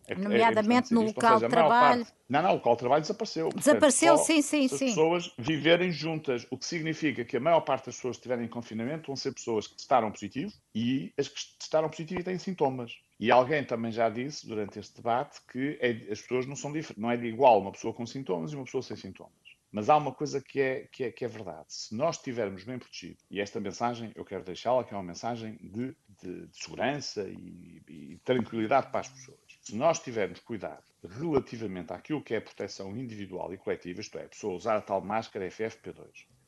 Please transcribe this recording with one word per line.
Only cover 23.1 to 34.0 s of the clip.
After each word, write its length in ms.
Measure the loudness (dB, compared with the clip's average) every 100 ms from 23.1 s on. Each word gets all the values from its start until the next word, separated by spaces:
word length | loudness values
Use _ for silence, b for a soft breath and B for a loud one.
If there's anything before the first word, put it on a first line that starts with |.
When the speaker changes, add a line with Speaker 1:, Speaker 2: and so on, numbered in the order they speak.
| -16 -10
Speaker 1:
e 100 | -6
esta 200 | -4 -4
mensagem 520 | -6 -4 -4 -4 -10 -12
eu 100 | -10
quero 180 | -10
deixá-la, 400 | -10 -6 0 0
que 120 | -2 -8
é 20 |
uma 60 |
mensagem 560 | -10 -8 -8 -8 -10 -14
de, 340 | -12 -8 -8 -10 _ -18
de, 240 | -14 -12 -14
de 100 | -16
segurança 720 | -12 -4 -4 -4 -6 -8 -8
e, 540 | -10 -16 -18 -20 -20 -20
e 320 | -18 -18 -8
tranquilidade 640 | -2 -2 -2 -2 2 2 0
para 140 | -6
as 80 | -8
pessoas. 280 | -14 -20 -20 _ _
Se 140 | -10 0
nós 240 | 0 0
tivermos 400 | -2 -4 -4 -6
cuidado 460 | -12 -10 -10 -12 _ _
relativamente 880 | -16 -8 -2 0 -2 -8 -8 -8 -10
àquilo 300 | -10 -6 -8
que 100 | -4
é 40 | -6
a 40 |
proteção 560 | -6 -10 -10 -10 -10 -10
individual 560 | -10 -10 -10 -8 -8
e 40 | -8
coletiva, 440 | -6 -6 -8 -12